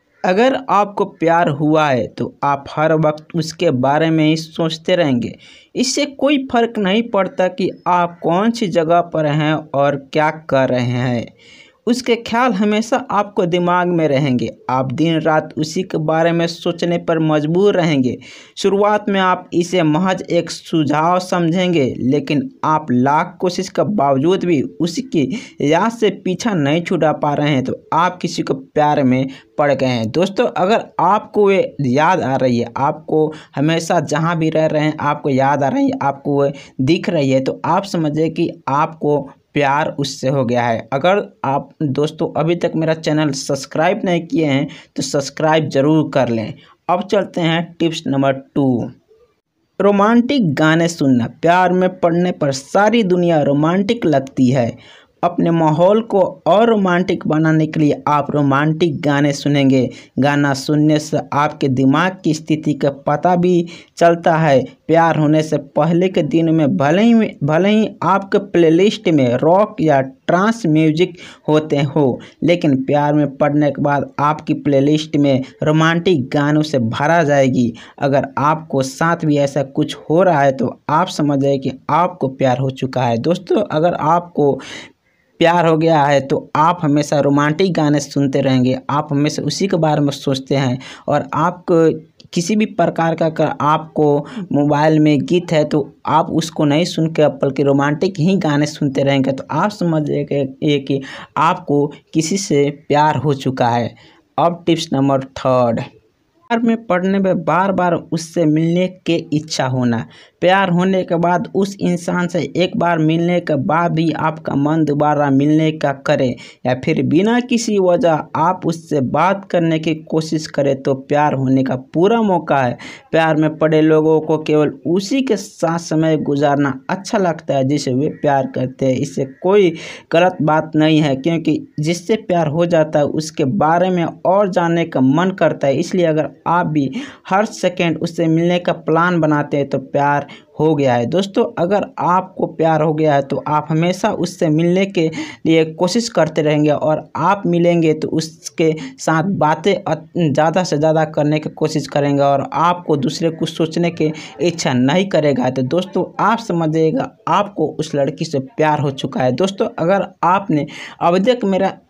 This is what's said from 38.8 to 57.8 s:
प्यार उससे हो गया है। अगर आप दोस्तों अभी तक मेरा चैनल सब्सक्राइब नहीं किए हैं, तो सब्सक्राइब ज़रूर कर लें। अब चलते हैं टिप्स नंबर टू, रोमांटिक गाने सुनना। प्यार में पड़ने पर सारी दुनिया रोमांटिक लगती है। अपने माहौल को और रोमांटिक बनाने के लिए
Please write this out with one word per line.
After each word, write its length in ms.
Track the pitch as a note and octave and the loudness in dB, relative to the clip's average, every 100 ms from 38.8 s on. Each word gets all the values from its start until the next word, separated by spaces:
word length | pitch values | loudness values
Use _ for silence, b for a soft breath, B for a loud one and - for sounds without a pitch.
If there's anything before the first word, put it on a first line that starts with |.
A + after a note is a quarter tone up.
| D#3+ D#3+ D3 D3 B2+ B _ | -2 -2 -2 -2 -4 B _
प्यार 420 | D3 C#3 C#3+ D#3+ - | -2 0 0 -2 -4
उससे 300 | C#3 - - | -8 -4 -2
हो 160 | C#3+ A#2 | -2 0
गया 200 | A#2+ A#2+ | 0 0
है। 240 | A2+ - | -2 -4
अगर 460 | C3+ F3 G3+ G3+ - | -2 2 0 -2 -8
आप 260 | C3+ C#3 C#3 - | -4 -4 -4 -6
दोस्तों 580 | D3+ C3+ D#3 D#3+ E3 - | -4 0 -2 -2 -4 -2
अभी 140 | D#3+ F3 | -2 0
तक 160 | E3+ D#3 | -2 -2
मेरा 180 | D#3+ | -2
चैनल 380 | D#3+ D#3+ D3+ D#3 | -2 -2 0 0
सब्सक्राइब 680 | C3 - C#3+ - D3+ E3+ G#3 G3 | -4 -6 -6 -4 -2 0 0 -2
नहीं 220 | E3+ E3 | -2 -2
किए 180 | E3 D3+ | -2 0
हैं, 220 | C3+ D3 B B - | 0 -2 B B -10
तो 80 | |
सब्सक्राइब 640 | - D3 C3+ - D#3 D#3+ C#3+ | -4 -4 -4 -4 0 0 0
ज़रूर 420 | C3+ D3 D#3 D#3 | 0 2 2 2
कर 160 | C#3+ A#2+ | 0 0
लें। 240 | A2+ G#2+ - B B - | -2 -4 -10 B B -4
अब 140 | F#3 | -4
चलते 380 | G3 G#3 - F3+ | 0 -2 -2 -2
हैं 340 | E3 E3 E3+ - | 0 0 -4 -4
टिप्स 240 | E3 D#3+ - | -4 -4 -4
नंबर 260 | C3+ C#3 | 0 0
टू, 560 | C3+ - D3 C3+ A#2+ A#2 - _ _ _ _ _ _ _ - | -2 -4 -2 0 0 -4 -12 _ _ _ _ _ _ _ -2
रोमांटिक 720 | G3 G3+ G#3 A#3+ A#3+ C#4+ E3+ | 0 2 4 4 2 0 0
गाने 340 | C3 D#3 E3 E3 | 2 2 2 0
सुनना। 400 | - C#3 B2 A#2 | 0 2 2 0
प्यार 460 | - E3 F3+ F3+ | -2 2 4 4
में 260 | F#3 F#3 F#3 | 2 0 0
पड़ने 320 | F3 E3+ F3+ | 0 2 0
पर 200 | F3+ C#3+ | -2 -4
सारी 520 | C3+ - G3 G#3+ A#3 | -4 -2 2 2 2
दुनिया 380 | F#3 F3+ F3 D#3 | 2 2 2 2
रोमांटिक 640 | C#3 C#3+ D#3 F#3+ G3+ A#3 E3+ | 2 2 2 0 0 0 2
लगती 440 | C#3 C3+ - B2+ | 0 -2 0 2
है। 280 | C3+ A#2 - B B B - | 2 0 -4 B B B -4
अपने 280 | F3 F3 E3+ | -4 0 0
माहौल 500 | E3 D#3 D#3 F3+ A3 | 2 2 4 4 4
को 420 | A3+ G3 F3 - D#3 | 2 0 0 0 2
और 220 | F#3+ A#3 | 4 4
रोमांटिक 580 | G#3+ F#3 F3 F3+ E3+ - | 2 2 0 0 -2 0
बनाने 400 | D#3 D#3+ D#3 D#3 | 0 2 2 2
के 120 | |
लिए 240 | D#3 | 2